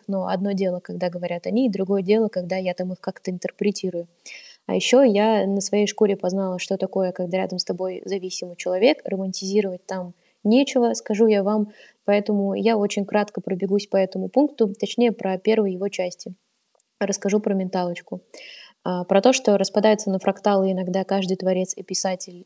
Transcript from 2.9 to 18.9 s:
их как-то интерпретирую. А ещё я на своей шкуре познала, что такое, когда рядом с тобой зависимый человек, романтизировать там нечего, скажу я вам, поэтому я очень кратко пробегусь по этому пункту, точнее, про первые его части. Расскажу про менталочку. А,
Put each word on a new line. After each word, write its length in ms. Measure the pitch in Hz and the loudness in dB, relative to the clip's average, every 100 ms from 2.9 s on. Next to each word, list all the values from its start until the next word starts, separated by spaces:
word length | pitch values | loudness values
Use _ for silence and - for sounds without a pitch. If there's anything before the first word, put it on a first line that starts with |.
их 80 | 185 | -6
как-то 280 | - - - | -8 -8 -8
интерпретирую. 800 | 180 - - 196 202 190 175 170 _ - - - - - | -6 -8 -2 -2 -2 -4 -6 -10 _ -20 -20 -20 -16 -4
А 60 | 185 | -2
ещё 260 | - 247 | 4 6
я 460 | 269 202 220 214 196 | 6 6 4 2 0
на 140 | 196 | -2
своей 260 | 190 208 202 | 0 0 0
шкуре 280 | - 208 196 | 2 2 2
познала, 440 | 180 190 190 180 | -2 -2 -2 -4
что 180 | - 196 | -4 -4
такое, 340 | 190 190 185 | -2 -2 -2
когда 260 | 185 180 185 | -2 -4 -2
рядом 200 | 190 185 | -2 -4
с 60 | |
тобой 400 | - 180 185 180 - | -4 -4 -6 -6 -8
зависимый 500 | 196 185 - 185 175 | -6 -6 -8 -10 -8
человек, 460 | 180 185 233 311 | -4 2 2 2
романтизировать 800 | - 190 190 185 190 202 196 180 - | -2 -4 -4 -6 -2 0 0 -6 -8
там 260 | 190 180 - _ _ | -8 -8 -14 _ _
нечего, 500 | 208 240 277 262 233 | 2 4 4 2 2
скажу 320 | 226 - 208 226 | 0 -2 4 4
я 160 | 208 | 4
вам, 300 | 196 214 208 - - _ - | 2 0 -2 -8 -20 _ 0
поэтому 480 | 202 208 208 196 | 2 2 0 0
я 240 | 196 208 220 | 0 0 2
очень 260 | 202 - | 0 -2
кратко 380 | 196 208 208 - | -2 0 0 -4
пробегусь 460 | - 185 196 202 202 | -6 -4 0 -2 0
по 100 | 196 | 0
этому 320 | 190 190 185 | 0 -2 -2
пункту, 420 | 247 302 - 214 196 | 2 2 2 -2 -2
точнее, 360 | 196 - 240 | -6 0 0
про 280 | 233 190 185 | 0 -4 -2
первые 340 | 214 220 202 | 0 2 0
его 160 | 180 196 | -2 -6
части. 460 | 196 180 - - 180 _ _ _ _ _ _ | -4 -6 -8 -16 -18 _ _ _ _ _ _
Расскажу 400 | 196 196 202 208 | -4 -2 0 0
про 160 | 208 196 | 2 0
менталочку. 640 | 185 185 180 175 - 185 - - - - - _ | -2 -2 -2 -6 -10 -14 -14 -20 -20 -20 -20 _
А, 220 | - | -6